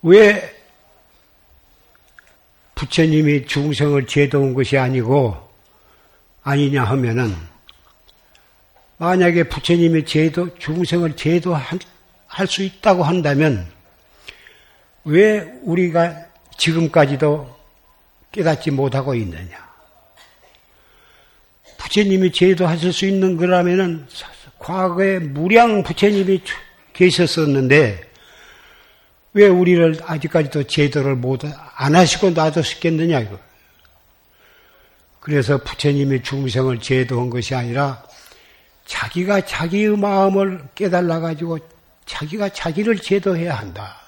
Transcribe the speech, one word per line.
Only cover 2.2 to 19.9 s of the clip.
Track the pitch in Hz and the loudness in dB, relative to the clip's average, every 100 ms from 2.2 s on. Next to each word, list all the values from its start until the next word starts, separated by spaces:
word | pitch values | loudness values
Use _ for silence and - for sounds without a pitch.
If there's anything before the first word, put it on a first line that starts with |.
| _ _ _ _ _ - | _ _ _ _ _ -12
부처님이 | 135 - 160 156 156 147 120 | -8 0 2 4 2 0 -2
중생을 | - 147 147 147 143 127 | -4 -4 -2 0 0 0
제도한 | - 143 143 139 | 0 2 2 0
것이 | 127 131 139 | 0 0 0
아니고, | 127 131 113 139 127 82 - _ _ _ _ _ _ _ _ _ | 0 -2 0 2 0 -4 -14 _ _ _ _ _ _ _ _ _
아니냐 | - 143 143 139 117 | -4 0 0 0 0
하면은 | 135 123 113 120 87 80 _ _ _ _ _ _ _ _ _ _ _ _ _ _ _ | 0 -2 -2 -2 -4 -12 _ _ _ _ _ _ _ _ _ _ _ _ _ _ _
만약에 | 165 185 175 170 | -2 2 2 2
부처님이 | 165 - - 170 170 160 151 | 0 -4 0 4 4 2 0
제도, | 156 156 156 175 - | 0 0 0 -6 -8
중생을 | - 160 180 175 170 143 | -8 -4 -2 0 -2 -2
제도할, | 151 175 170 160 131 - - _ _ _ _ | 0 0 0 -4 -4 -10 -10 _ _ _ _
할 | - 190 | -6 -4
수 | - | -4
있다고 | 196 - 220 185 | -6 -2 0 2
한다면 | 156 180 147 143 156 113 85 _ _ _ _ _ - - - _ _ _ _ _ 156 | 2 0 0 0 0 0 -6 _ _ _ _ _ -20 -20 -20 _ _ _ _ _ -2
왜 | 156 214 214 - - | 4 4 2 -4 -14
우리가 | - 170 180 165 170 160 - _ _ - | -4 -2 0 0 -2 -4 -20 _ _ -6
지금까지도 | - 165 165 165 143 139 151 147 127 - _ _ _ _ _ _ _ | -2 0 2 4 2 2 0 -2 -6 -20 _ _ _ _ _ _ _
깨닫지 | - 165 156 - | -4 -2 -2 -2
못하고 | 139 139 131 135 123 | -2 -2 -2 -4 -4
있느냐? | 101 80 90 - - _ _ | -4 -10 -16 -18 -20 _ _